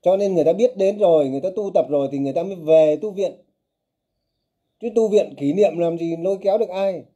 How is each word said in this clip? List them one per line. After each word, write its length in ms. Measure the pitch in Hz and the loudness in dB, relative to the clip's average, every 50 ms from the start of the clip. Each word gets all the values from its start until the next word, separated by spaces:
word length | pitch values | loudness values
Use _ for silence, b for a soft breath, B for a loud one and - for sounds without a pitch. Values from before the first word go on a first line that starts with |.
| _ | _
Cho 120 | 175 190 | 2 2
nên 180 | 196 202 196 185 | 2 0 0 0
người 80 | 170 135 | 2 2
ta 100 | 156 170 | 2 2
biết 240 | 196 240 247 - | 2 0 0 0
đến 200 | 190 190 196 208 | 0 -2 0 0
rồi, 320 | 208 208 175 165 156 143 135 | 2 2 4 4 4 2 0
người 120 | 135 139 | -2 -4
ta 80 | 135 190 185 | -6 -6 -6
tu 160 | 220 - 196 - | -6 -8 -2 -2
tập 120 | 202 - 135 | -2 0 0
rồi 200 | 151 143 139 135 | -2 -2 -2 -2
thì 60 | 143 | -4
người 160 | 139 139 139 135 | -4 -4 -2 -4
ta 100 | 170 170 | -4 -6
mới 120 | 196 196 | -6 -10
về 420 | 175 156 151 160 160 156 151 151 147 | -8 0 4 4 6 6 4 2 -2
tu 100 | 214 214 | -4 -8
viện. 200 | 190 190 190 175 - _ _ _ _ _ _ _ _ _ _ _ _ _ _ _ _ _ _ _ _ _ _ _ _ _ _ _ _ _ | -4 -4 -6 -6 -6 _ _ _ _ _ _ _ _ _ _ _ _ _ _ _ _ _ _ _ _ _ _ _ _ _ _ _ _ _
Chứ 80 | 214 240 214 | -10 -2 2
tu 120 | 226 220 | 2 2
viện 260 | 214 202 202 - - 139 | 4 4 2 2 0 -6
kỷ 160 | - 143 143 156 | -4 -2 -2 2
niệm 240 | 196 208 165 160 | 4 2 2 2
làm 200 | 170 170 170 170 | 0 -2 -2 -2
gì 180 | 165 165 165 165 | -4 -4 -6 -6
lôi 200 | 165 170 190 196 190 | -4 -2 -4 -4 -2
kéo 160 | 202 196 196 | 0 0 0
được 120 | 220 226 175 | 0 0 -2
ai? 340 | 180 190 196 196 185 156 117 _ _ | -2 -4 -4 -4 -4 -6 -12 _ _